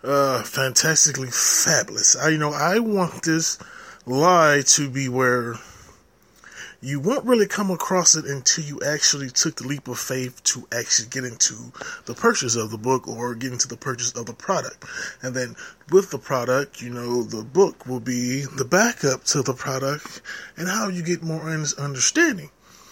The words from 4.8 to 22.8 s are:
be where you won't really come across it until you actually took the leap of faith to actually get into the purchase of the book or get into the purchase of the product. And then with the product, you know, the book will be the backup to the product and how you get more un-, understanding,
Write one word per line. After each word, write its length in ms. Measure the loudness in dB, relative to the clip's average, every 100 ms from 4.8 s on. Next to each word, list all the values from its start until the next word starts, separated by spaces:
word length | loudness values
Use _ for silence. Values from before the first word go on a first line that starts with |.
| 2
be 180 | -2 -2
where 480 | 2 4 2 0 -8 -14 -20 -20 -20 _ _ _ _ -20 -20 -20 -14
you 160 | -8 -4
won't 260 | -2 0 2
really 200 | 4 4
come 240 | 0 -2
across 460 | -2 0 4 4 4
it 100 | 0
until 380 | 0 2 0 -2
you 140 | -6
actually 460 | -4 0 2 0 -2
took 260 | -2 -2 -4
the 120 | -6
leap 200 | -8 -8
of 120 | -8
faith 440 | -6 -4 -6 -4
to 240 | -4 -4 -6 -6
actually 320 | 0 -2 0
get 140 | -6
into 480 | -8 -2 -2 -2 -14 -14 -14 -12 -12
the 80 | 0
purchase 400 | 2 2 0 -2
of 160 | -2
the 60 | -4
book 280 | 0 0 -2
or 280 | -6 -6 -6
get 160 | -8
into 160 | -4 -4
the 100 | -4
purchase 360 | -8 -6 -6
of 120 | -6 -12
the 80 |
product. 500 | -10 -4 -2 -4 -12 -14 -12 -12 -10
And 140 | -6 -4
then 200 | -6 -8 -18 -20 2
with 180 | 4 4
the 80 | -4
product, 640 | -4 -2 2 0 0 -8
you 80 | -12
know, 320 | -8 -2 -2
the 220 | -2 -6
book 420 | -2 2 2 2 -8
will 140 | -6
be 460 | -4 -4 -2 -4 -6 -6
the 80 | 2
backup 600 | 4 4 2 0 0 0
to 180 | 0
the 100 | -2
product 680 | -4 -6 -4 -4 -4 -8 -16 -14 -14 -14 -8
and 100 | -4
how 200 | -2 -2
you 160 | -4
get 180 | -2 -2
more 260 | -2 -6 -4
un-, 200 | -4 -4 -4
understanding, 720 | -6 -2 0 4 2 2 -8 _ _ -20